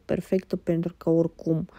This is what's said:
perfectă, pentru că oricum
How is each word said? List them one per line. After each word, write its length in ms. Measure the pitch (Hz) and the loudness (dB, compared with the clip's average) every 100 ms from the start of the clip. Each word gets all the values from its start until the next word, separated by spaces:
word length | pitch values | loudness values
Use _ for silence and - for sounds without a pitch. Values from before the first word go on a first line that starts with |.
perfectă, 520 | - 185 - 190 - 185 | -4 -4 -2 -2 -2 -4
pentru 380 | - 165 170 - | -2 -2 -2 -4
că 140 | - | 0
oricum 580 | 165 165 - - 160 185 | 2 2 -2 -2 -2 -4